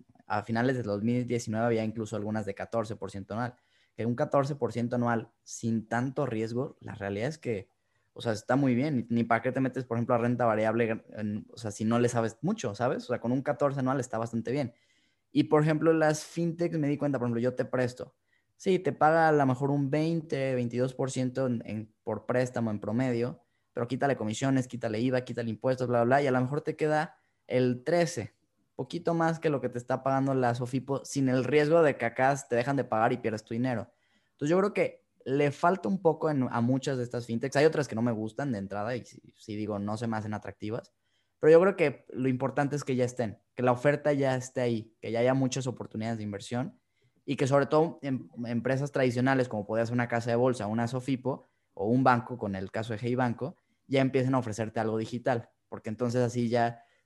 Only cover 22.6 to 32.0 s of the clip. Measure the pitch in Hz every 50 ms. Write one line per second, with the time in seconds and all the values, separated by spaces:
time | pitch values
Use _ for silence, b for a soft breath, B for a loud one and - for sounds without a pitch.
22.6 | 113 113 107 104 - 104 107 123 131 127 120 117 120 127 139 - _ _ _ _
23.6 | _ _ _ 123 120 120 139 123 139 139 123 - 113 107 110 - 139 135 135 131
24.6 | 127 127 - 123 117 110 107 107 123 131 127 127 127 123 117 123 117 113 107 -
25.6 | - 131 131 120 127 120 120 120 117 120 131 143 147 131 127 127 127 127 147 147
26.6 | - 156 156 - 156 151 151 151 156 156 - _ _ _ _ _ _ - - 127
27.6 | 127 127 123 123 - 151 170 175 170 156 - 120 101 - _ _ _ _ _ _
28.6 | _ _ _ - 135 - - 170 170 170 170 165 165 160 165 156 - 160 147 131
29.6 | 123 120 - 123 120 - 131 127 - 135 135 135 135 139 135 131 127 120 120 123
30.6 | 127 120 135 131 127 135 139 127 - - - 139 135 127 127 131 120 120 143 151
31.6 | 147 147 165 170 165 143 127 -